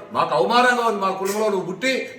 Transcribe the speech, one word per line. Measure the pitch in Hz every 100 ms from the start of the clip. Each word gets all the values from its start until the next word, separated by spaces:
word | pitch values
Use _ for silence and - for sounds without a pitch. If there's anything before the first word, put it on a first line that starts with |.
| -
మాకు | 113 165 151
అవమానంగా | 196 240 247 240 233
ఉంది, | 208
మా | 190
కులంలో | 180 190 208 214
నువ్వు | 196 165
పుట్టి | 190 262 247 -